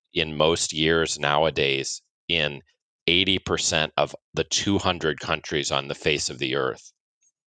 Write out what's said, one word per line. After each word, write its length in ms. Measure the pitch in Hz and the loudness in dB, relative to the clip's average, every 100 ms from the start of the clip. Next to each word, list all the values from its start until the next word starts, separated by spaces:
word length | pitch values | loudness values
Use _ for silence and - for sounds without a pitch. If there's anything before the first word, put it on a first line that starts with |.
| _ | _
in 220 | 82 78 76 | -4 -2 2
most 360 | 78 85 - | 4 4 0
years 460 | 78 78 82 78 - | 0 2 4 2 0
nowadays 840 | 71 73 80 78 71 67 67 - _ _ - | 0 2 2 2 0 0 -4 -8 _ _ -4
in 320 | 85 76 69 - _ _ _ - | -2 -2 -4 -16 _ _ _ 0
eighty 320 | 87 95 92 | 2 2 0
percent 540 | - 85 - 82 78 - | 0 -2 0 0 0 0
of 200 | 73 - _ | -2 -2 _
the 100 | 78 | -6
two 340 | 76 - - 98 | -2 -2 0 0
hundred 420 | 95 87 80 71 | 0 0 -2 -2
countries 500 | - 78 - 80 69 | -2 -4 -2 -4 -2
on 180 | 69 69 | -2 -4
the 60 | |
face 360 | 73 82 71 - | -4 0 0 -2
of 80 | 65 | -4
the 180 | 64 69 | -4 -2
earth. 360 | 65 - - _ _ _ _ _ | -2 -4 -12 _ _ _ _ _